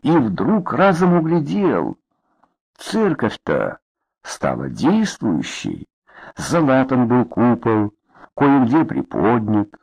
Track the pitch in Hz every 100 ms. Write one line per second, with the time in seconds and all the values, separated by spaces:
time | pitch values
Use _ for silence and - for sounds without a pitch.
0 | 135 165 113 90 107 214 - 117 196 170
1 | 180 175 160 170 147 190 185 98 62 -
2 | _ _ _ _ _ _ _ _ - 214
3 | 208 156 113 - - 71 50 - _ _
4 | _ _ - - 71 62 67 60 147 214
5 | 220 - 110 80 - - - - - _
6 | _ - - - - 170 147 131 131 127
7 | 120 123 117 - 120 117 117 110 104 _
8 | _ _ - - 139 139 120 151 156 -
9 | - - 95 120 107 107 104 -